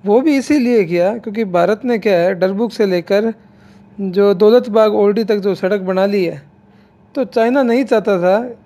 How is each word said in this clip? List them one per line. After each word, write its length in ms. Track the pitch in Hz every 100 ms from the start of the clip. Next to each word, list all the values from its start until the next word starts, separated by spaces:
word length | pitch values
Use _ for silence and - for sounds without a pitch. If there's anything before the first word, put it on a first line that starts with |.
वो 160 | 196 220
भी 140 | 311 277
इसीलिए 460 | - 294 240 233
किया 280 | 170 175 180 226
क्योंकि 260 | 226 208 214
भारत 360 | 175 175 214 247
ने 120 | 226
क्या 180 | 214 180
है 160 | 175
डरबुक 380 | 185 190 196 233
से 140 | - 208
लेकर 480 | 180 165 196 226 220 _ _ - - - -
जो 360 | 196 185 202
दौलत 360 | 185 214 247 247
बाग 240 | 214 214 214
ओल्डी 280 | 202 208
तक 140 | 214 208
जो 180 | 196 180
सड़क 260 | 185 202
बना 240 | 185 190 202
ली 180 | 202
है, 180 | 170 147 - _ _ _ _ _ _ 285
तो 80 | 240
चाइना 380 | 240 226 269
नहीं 200 | 247 233 254
चाहता 320 | 220 226 190
था 180 | 180 202 247 233